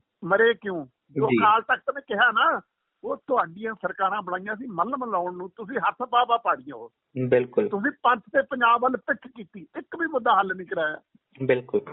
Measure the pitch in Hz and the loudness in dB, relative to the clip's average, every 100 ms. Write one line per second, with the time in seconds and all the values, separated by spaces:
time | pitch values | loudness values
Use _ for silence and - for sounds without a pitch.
0 | _ _ 170 202 226 233 202 175 131 _ | _ _ 0 4 4 2 -4 -6 -8 _
1 | _ 147 147 - 214 226 - 254 - 277 | _ -2 2 4 4 4 2 -2 -2 -6
2 | - 208 240 220 320 233 - _ _ _ | -4 0 2 4 2 0 -4 _ _ _
3 | 220 277 - 240 165 175 220 214 180 185 | -8 -8 -2 0 0 -4 -10 -6 -8 -2
4 | 190 208 180 185 202 214 262 170 262 269 | -2 -2 -6 -6 -6 -8 -6 -4 -2 -4
5 | 240 185 180 180 185 - 202 247 185 - | -4 -4 -4 -8 -12 -12 -8 -4 -2 -2
6 | 247 240 240 233 185 143 131 120 117 _ | 0 2 2 2 0 -2 -6 -14 -16 _
7 | _ 131 127 123 123 - 104 202 262 - | _ -4 2 2 2 0 0 0 -2 0
8 | 240 240 - 277 - 254 233 233 254 247 | 0 0 0 0 0 2 4 4 2 0
9 | - 254 262 240 180 202 - 320 - 339 | -4 -6 -8 -18 -18 -18 -16 -14 -10 -6
10 | 320 269 233 196 196 185 170 175 156 156 | -4 0 2 2 2 -4 -8 -4 -4 -6
11 | _ _ _ - 131 127 123 104 - | _ _ _ -4 0 0 0 -4 -4